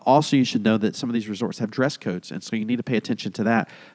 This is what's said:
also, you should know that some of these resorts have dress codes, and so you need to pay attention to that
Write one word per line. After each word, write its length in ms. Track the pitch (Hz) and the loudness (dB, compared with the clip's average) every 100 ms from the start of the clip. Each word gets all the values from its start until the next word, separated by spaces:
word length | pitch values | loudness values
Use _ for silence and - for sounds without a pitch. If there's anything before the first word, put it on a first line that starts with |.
| - | 4
also, 300 | 139 160 139 | 4 6 2
you 80 | |
should 200 | 123 113 | 2 2
know 140 | 107 110 | 2 2
that 180 | 104 - | 2 -2
some 140 | 123 | -2
of 60 | 117 | -2
these 120 | 104 | -4
resorts 300 | 98 110 - | -4 -4 -4
have 140 | 107 | -6
dress 260 | - 135 - | -2 -2 -2
codes, 340 | 107 90 - | -6 -6 -8
and 120 | 69 | -12
so 120 | - 113 | -6 -4
you 100 | 107 | -2
need 120 | 120 | -2
to 60 | |
pay 140 | - 110 | 0 -2
attention 340 | - 117 101 | -2 -4 -4
to 120 | 104 107 | -2 2
that 220 | 113 - - - | 2 0 -10 -18